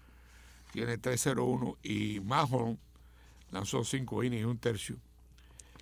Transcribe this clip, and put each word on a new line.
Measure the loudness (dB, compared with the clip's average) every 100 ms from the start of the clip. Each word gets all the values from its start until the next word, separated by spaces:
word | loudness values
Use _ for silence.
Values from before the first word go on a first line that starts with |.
| -20 -20 -20 -20 -20 -20 -10
Tiene | -4 -2 0
tres | 0 2
cero | 4 4 4
uno. | 2 0 -4
Y | -2 0 0 -2
Mahon | 0 2 4 2 0 -2 -10 -20 -20 -20 -20 -20 -10
lanzó | -6 -2 -2
cinco | 0 -2 -2 -2
innings | 0 0
y | -2
un | 0
tercio. | 0 -2 -4 -10 -14 -20 -20 -20 -20 -20 -20 -20